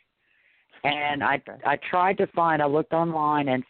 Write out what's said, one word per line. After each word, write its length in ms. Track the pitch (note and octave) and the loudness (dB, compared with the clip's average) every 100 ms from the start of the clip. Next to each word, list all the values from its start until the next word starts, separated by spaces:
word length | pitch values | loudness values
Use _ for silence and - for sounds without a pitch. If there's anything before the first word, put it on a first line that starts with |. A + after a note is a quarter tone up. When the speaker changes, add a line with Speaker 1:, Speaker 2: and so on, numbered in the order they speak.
| _ _ _ _ _ _ _ - C#3 | _ _ _ _ _ _ _ -6 -4
Speaker 1:
And 380 | D3 D3 C#3+ | -2 -4 -2
I, 120 | A2+ C#3 | 0 -2
Speaker 2:
Okay. 260 | - G#2 C3 | -4 -8 -4
Speaker 1:
I 120 | C#3+ - | -2 -2
tried 280 | F3+ F#3 G3 | 0 2 0
to 80 | G3 | -2
find, 340 | - E3+ D#3 | 0 2 2
I 40 | D3 | 2
looked 280 | D3+ D#3 | 0 0
online 560 | E3 E3+ D#3+ D3+ D3 C#3+ | 0 0 0 0 0 0
and 140 | B2+ | -2